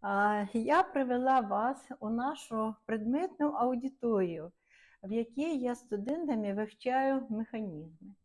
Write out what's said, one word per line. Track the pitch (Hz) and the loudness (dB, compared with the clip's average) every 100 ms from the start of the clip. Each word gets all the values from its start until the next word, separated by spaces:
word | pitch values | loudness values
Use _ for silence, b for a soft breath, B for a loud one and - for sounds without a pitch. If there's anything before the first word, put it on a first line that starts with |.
А, | 202 202 208 208 202 | 0 2 2 2 0
я | 226 233 311 | -2 2 4
привела | 349 285 254 247 254 262 | 4 2 2 2 4 4
вас | 214 202 233 269 - 269 | 4 0 0 -2 -8 -10
у | 214 | -4
нашу | 226 254 - - 226 220 214 - | -2 -2 -4 -6 -2 -2 -4 -4
предметну | 220 214 269 370 - 294 | -4 0 0 0 0 0
аудиторію, | 294 240 254 262 - 240 214 180 165 165 _ b b b b | 2 0 0 -4 -4 0 2 2 -2 -10 _ b b b b
в | 190 | -4
якій | 220 233 233 311 302 | -2 -2 -2 -2 0
я | 247 240 | -2 -4
з | |
студентами | - 208 208 311 320 233 208 | -4 -6 -2 -2 0 0 0
вивчаю | 196 214 - 247 254 269 269 226 | -2 -4 -4 -2 2 4 2 0
механізми. | 220 220 233 208 156 160 160 190 196 | -4 -4 -6 -6 -8 -12 -16 -20 -20